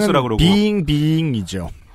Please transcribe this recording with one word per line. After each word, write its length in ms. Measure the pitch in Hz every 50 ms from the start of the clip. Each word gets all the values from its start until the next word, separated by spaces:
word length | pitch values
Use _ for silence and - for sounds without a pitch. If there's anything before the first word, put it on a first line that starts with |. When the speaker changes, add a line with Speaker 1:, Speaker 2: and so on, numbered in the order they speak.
Speaker 1:
손이상은 60 | 208
Speaker 2:
그러고. 300 | 202 151 139 127 120 110 107
Speaker 1:
being, 480 | 156 175 196 208 208 208 208 202 160
being이죠. 840 | 143 147 147 151 156 160 160 165 156 127 110 92 85 90 92 85 80 - - - - -